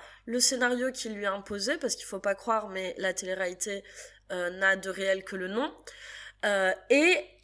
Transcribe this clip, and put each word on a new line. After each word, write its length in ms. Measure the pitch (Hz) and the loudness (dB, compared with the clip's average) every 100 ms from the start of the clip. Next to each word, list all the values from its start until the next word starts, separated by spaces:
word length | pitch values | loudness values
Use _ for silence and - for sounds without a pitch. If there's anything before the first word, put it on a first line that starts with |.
| - - - | -12 -16 -4
le 140 | 240 | 2
scénario 500 | 247 262 247 247 262 | 2 4 2 2 0
qui 160 | 254 226 | -4 -8
lui 140 | 208 | -4
est 40 | 202 | -2
imposé, 500 | 196 196 202 214 320 | -4 -6 -4 -2 -2
parce 180 | 247 - | -2 -4
qu'il 100 | - | -6
faut 140 | 196 | -4
pas 160 | 202 196 | -2 -2
croire, 320 | - 220 208 | 0 0 -2
mais 260 | 190 185 - | -6 -6 -2
la 160 | 190 | -2
télé-réalité, 720 | 185 185 185 180 180 214 202 - - - - - | -2 -4 -4 -4 -4 -6 -8 -10 -18 -20 -20 -8
euh, 160 | 185 175 | -4 -4
n'a 260 | 185 190 190 | 0 2 2
de 140 | 190 | -2
réel 340 | 185 190 190 | -2 0 0
que 140 | 190 190 | -2 -6
le 100 | 185 | -4
nom, 260 | 214 302 - - - - - - - | -2 -2 -6 -18 -18 -16 -16 -16 -2
euh, 300 | 214 196 190 190 - | 2 4 4 2 4
et 260 | 277 330 359 - - | 6 8 6 2 -14